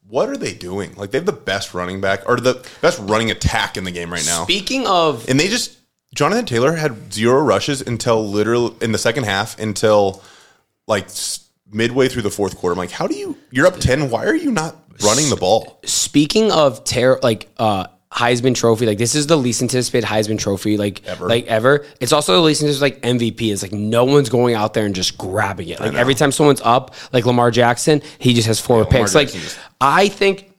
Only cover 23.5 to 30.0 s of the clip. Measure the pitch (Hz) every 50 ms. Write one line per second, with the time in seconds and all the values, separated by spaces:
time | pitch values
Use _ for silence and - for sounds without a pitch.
23.5 | 101 98 101 95 98 104 104 107 113 117 123 131 143 147 143 117 110 120 123 123
24.5 | 120 110 104 110 - 117 107 104 98 92 90 - - - - 95 92 104 107 98
25.5 | 98 - 87 82 87 - - 143 139 139 123 127 135 - 156 143 135 - 156 147
26.5 | 139 - - 113 117 131 131 - - - - - - 127 113 123 123 123 120 120
27.5 | 113 117 120 120 120 - - - 156 147 - - - - - 131 123 117 113 110
28.5 | 113 101 - - 123 113 107 - - 131 117 101 95 151 143 139 - 92 80 73
29.5 | - - - - _ _ 131 135 147 170